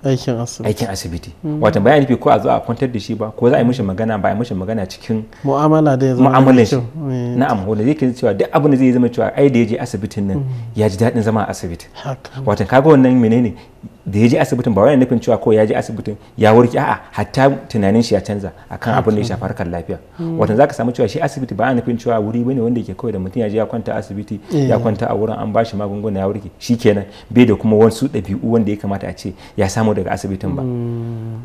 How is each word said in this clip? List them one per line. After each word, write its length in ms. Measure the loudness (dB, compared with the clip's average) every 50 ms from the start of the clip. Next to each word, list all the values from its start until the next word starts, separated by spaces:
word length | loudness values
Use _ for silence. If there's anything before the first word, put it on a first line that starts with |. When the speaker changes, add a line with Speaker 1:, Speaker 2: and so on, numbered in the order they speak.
| 0
Speaker 1:
Aikin 300 | 0 -2 0 -2 -4 -4 -4
asibiti. 280 | -4 -8 -10 -6 -4 -4
Speaker 2:
aikin 180 | -2 -2 -4 -6
asibiti. 420 | -6 -8 -8 -8 -10 -10 -12 -14 -18 -10 -8
Speaker 1:
Mm. 160 | -6 -4 2
Speaker 2:
Watan 220 | 2 2 2 4 4
ba 80 | 4 4
ya 60 | 4
nufi 140 | 4 2 0 0
ko 100 | 4 2
a 80 | 2 4
zo 100 | 4 0
a 100 | 0 0
kwantar 300 | -2 -4 -4 -4 -4 -4
da 60 | -4 -6
shi 140 | -6 -6 -6
ba, 160 | -6 -6 -8 -4
ko 120 | 0 2 4
za 80 | 4
a 20 | 4
yi 60 | 2
mishi 160 | 2 0 0 -2
magana, 340 | -4 -2 -2 -2 -2 -2
ba 120 | -2 -2 -2
a 20 | -2
yi 60 | -2
mishi 140 | -4 -4 -4
magana 260 | -6 -4 -4 -4 -4 -6 -6
cikin 340 | -10 -16 -6 -4 -4 -4 -4 -8 -16 -6 -2
Speaker 1:
Mu'amala 520 | -2 0 2 4 4 4 4 4 4 2
da 80 | 2 2
ya 80 | 0 2
zama 140 | 4 2 4
Speaker 2:
mu'amalan 260 | 6 6 6 6 6
Speaker 1:
mai 100 | 6 6
Speaker 2:
shi. 100 | 4 2
Speaker 1:
kyau. 360 | -2 -2 -4 -8 -8 -6 -6
Eh. 240 | -4 -4 -4 -4 -2
Speaker 2:
Na'am, 300 | -2 0 0 0 -2 -2
wanda 160 | -2 -2 0 0
zai 80 | 0 0
ke 140 | 0 0 -2 -2
cewa 180 | 0 -2 -2 0
duk 160 | 0 -4 -2
abin 200 | 0 0 2 4
da 60 | 4
zai 140 | 4 4 4 4
zama 160 | 4 2 2
cewa 220 | 0 -2 -4 -2 0
ai 120 | 2 2 2
da 100 | 4 2
ya 60 | 2
je 120 | 0 -2
asibitin 500 | -6 -6 -6 -6 -8 -8 -6 -6 -4 -4
nan, 100 | -2 -2
Speaker 1:
Mm. 80 | -4 -4 -6 -8 -10 -12 -10 -4
Speaker 2:
ya 140 | 0 0 0
ji 80 | 2
daɗin 240 | 2 0 0 0 0
zama 200 | -2 0 0 -2 -2
a 40 | -4
asibiti. 340 | -6 -8 -8 -10 -10 -12 -14 -20 -20
Speaker 1:
Haka. 380 | -14 -10 -10 -10 -10 -12 -18 -14 -6 -2
Speaker 2:
Watan 200 | -2 0 0 -2
kaga 220 | 2 4 4 6 8
wannan 240 | 6 8 6 6 4
menene? 400 | 4 4 4 4 2 2 0 -4 -8 -18 -20 -20 -20 -20 -20 -20 _ _
Da 140 | -4 0 4
ya 80 | 4
je 120 | 4 4 4
asibitin 340 | 2 0 0 -2 0 0 2
ba 80 | 4
wai 140 | 4 6 6
nufin 220 | 4 4 2 2 -2
cewa 160 | 0 0 0
ko 140 | 0 2 2 4
ya 100 | 4 4
je 100 | 2 0
asibitin 400 | -2 -4 -6 -8 -8 -8 -10 -10 -12 -16 -18 _
ya 140 | 2 4 6 8
warke, 200 | 6 6 6 2 0
a'a, 180 | 0 0 -2 -4 -6 -12
hatta 380 | -8 -8 -8 -4 0 2 2 2 2 0 -8 -6
tunanin 320 | -2 0 2 2 2 2
shi 140 | 2 2 0
ya 60 | -2
canza 300 | -2 -4 -6 -6 -6 -10 -12 -14 -16 -16
akan 220 | -14 -8 -4 -2 0
abin 160 | 0 2 2 0
da 60 | 0
ya 20 | -2
Speaker 1:
Haka. 100 | -4 -6
Speaker 2:
shafi 80 | -6
harkar 260 | -6 -6 -6 -6 -6 -6
lafiya. 280 | -6 -8 -8 -8 -10 -12 -12 _ _ -10
Speaker 1:
Mm. 200 | -8 -6 -2 -2
Speaker 2:
Watan 180 | 0 0 4
za 80 | 2 2
ka 60 | 2 2
samu 180 | -4 -4 -4
cewa 160 | 0 0 -2
shi 120 | -2 0 -4
asibiti 320 | -4 -4 -4 -6 -8 -8 -4
ba 120 | -2 -2 0
a 40 | 0
nufin 220 | -2 -2 -2 -6
cewa 200 | -4 -2 -2 -2 -2
wuri 220 | -2 -2 -2 -2 -2
bane 160 | -2 -2 -2
wanda 180 | 0 0 -2 -2
yake 120 | -4 -8 -10
kawai 160 | -8 -8 -6 -6
da 60 | -6
mutum 220 | -8 -6 -4 -4
ya 80 | -4 -2
je 80 | 0
ya 80 | -2 -2
kwanta 280 | -2 -4 -8 -6 -6 -6
asibiti, 440 | -6 -8 -8 -10 -12 -10 -10 -10 -12 -8 -4 -2
Speaker 1:
Eh. 160 | 0 2 2
Speaker 2:
ya 100 | 0 0
kwanta 260 | 0 -2 -2 -2 -4
a 60 | -4 -2
wurin 240 | -2 -2 -4 -4
an 140 | -6 -6 -4 -2
ba 100 | -2 -2
shi 100 | -2 -4
magunguna 420 | -6 -6 -6 -6 -6 -6 -4 -4 -2
ya 80 | -2
warke, 220 | -2 -4 -6 -10 -14 -18
shi 180 | _ -2 -2 -2
kenan, 280 | 2 2 2 2 2 -2 -8 -14 -20 -18 0
bai 160 | 4 4 6
da 80 | 6 4
kuma 200 | 0 2 2 4
wasu 300 | 6 6 4 4 0 -4
ɗabi'u 340 | -4 -2 -4 -4 -4 -6 -4 -2
wanda 280 | 0 0 0 0 0
ya 60 | -2
kamata 300 | -4 -4 -6 -6 -6 -8
a 60 | -10 -10
ce 200 | -8 -10 -12 -12 -12 -18 -12 -2
ya 140 | -2 -2 0
samu 240 | 0 0 0 0 0
daga 180 | -2 -2 -4
asibitin 440 | -6 -6 -6 -6 -6 -6 -6 -6 -6
ba. 80 | -4 -6
Speaker 1:
Mm. 720 | -6 -6 -6 -6 -6 -6 -8 -8 -8 -10 -10 -10 -10 -12 -12 -14